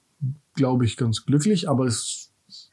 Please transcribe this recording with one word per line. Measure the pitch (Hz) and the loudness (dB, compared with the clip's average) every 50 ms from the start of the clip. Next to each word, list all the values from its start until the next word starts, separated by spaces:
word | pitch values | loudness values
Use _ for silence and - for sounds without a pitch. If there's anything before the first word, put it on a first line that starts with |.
| _ _ _ - 143 127 143 - _ _ - | _ _ _ -8 -6 -6 -6 -8 _ _ -2
glaub | - 131 127 131 123 123 | 0 0 2 2 2 2
ich, | 110 - - | 0 0 0
ganz | 127 113 110 - - | 0 0 -2 -2 0
glücklich, | - 135 147 147 214 214 170 - - | 2 2 2 4 4 2 2 2 0
aber | 131 123 131 123 | 0 2 2 0
es | 110 - - - - - - - _ _ _ _ - - - - | 0 -2 -6 -8 -10 -10 -12 -18 _ _ _ _ -20 -20 -20 -20